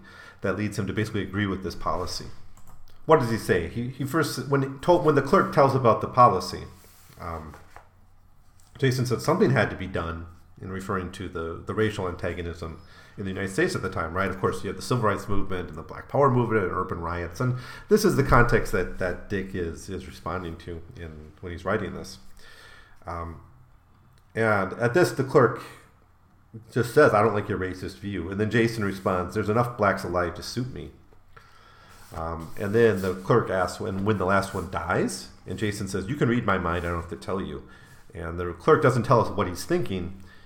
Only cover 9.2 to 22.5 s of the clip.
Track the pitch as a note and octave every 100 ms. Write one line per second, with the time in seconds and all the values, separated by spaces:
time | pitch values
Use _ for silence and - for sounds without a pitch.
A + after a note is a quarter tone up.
9.2 | - E3+ G3+ B2+ G2 - F2+ F2+ E2 E2
10.2 | E2 - - - G2 F#2+ F#2+ F#2+ F2+ -
11.2 | F2+ E2+ E2 F2 E2+ G2+ A2 G#2+ F#2 E2
12.2 | F#2 E2+ E2+ E2+ E2 D#2 - - - -
13.2 | F#2+ F#2+ F#2+ C#3+ F#3 - F#2 - D#2+ F2+
14.2 | F#2+ F#2+ G2 - G2 - - B2+ G#2+ F#2+
15.2 | - G2 F#2+ F#2 E2+ D#2 - - - B2+
16.2 | C#3 B2 A2 G#2+ F2 F2 F#2 E2+ E2 F2
17.2 | F2 - B2+ B2 - - - G#3 G3+ B2+
18.2 | C3+ B2+ A#2+ A2 - G2+ F#2+ F#2+ F#2 F2
19.2 | - G2 F#2+ F#2+ E2 D#2+ - F2+ - -
20.2 | D#2+ F2+ F2 E2 - E2 E2+ F2+ E2 D#2
21.2 | D#2 - F2+ E2+ F#2 G2+ F2+ D#2+ D#2+ -
22.2 | - - -